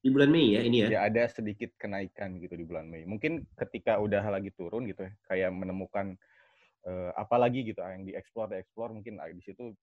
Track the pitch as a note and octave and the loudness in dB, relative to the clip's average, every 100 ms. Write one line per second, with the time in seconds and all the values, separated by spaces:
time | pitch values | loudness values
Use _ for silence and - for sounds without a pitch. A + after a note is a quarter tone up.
0 | C3 C3+ C#3 E3 C3 G#2 A#2+ A#2+ G#2+ G#2+ | 4 8 8 8 8 6 6 6 6 4
1 | G#2 A2+ A#2 - G#2+ G#2 A#2+ _ G#2+ G2 | 4 4 2 0 -6 -6 -8 _ -8 -6
2 | F#2 - G2 F#2 E2+ F2 E2 E2 D#2+ E2 | -8 -8 -10 -8 -10 -10 -8 -8 -8 -12
3 | E2 G#2+ D#3 D#3+ - - - A#2+ - G#2+ | -8 -4 -2 -4 -8 -10 -8 -4 2 2
4 | G#2 G#2 G#2+ G2 G2 - E2+ G#2+ B2 F#2 | 4 2 2 -2 -4 -8 -6 -6 -6 -8
5 | F#2+ G#2 _ F#2+ F#2 F#2 F#2 F#2 F#2 G2+ | -10 -12 _ 0 0 -2 -6 -6 -4 -4
6 | G2 F#2 _ _ _ _ _ _ F2+ F#2 | -4 -8 _ _ _ _ _ _ -10 -8
7 | F2+ - G#2+ A#2+ B2 B2 A2+ G2+ F2+ F#2+ | -6 -6 0 2 4 2 -4 -8 -10 -10
8 | F#2+ F#2+ - A2+ G#2+ G2 F#2 - A2+ A2 | -10 -10 -10 -8 -6 -6 -10 -10 -10 -10
9 | G2+ G2+ D#2+ F2 E2+ G2 A#2+ G2+ | -14 -12 -14 -14 -18 -14 -14 -16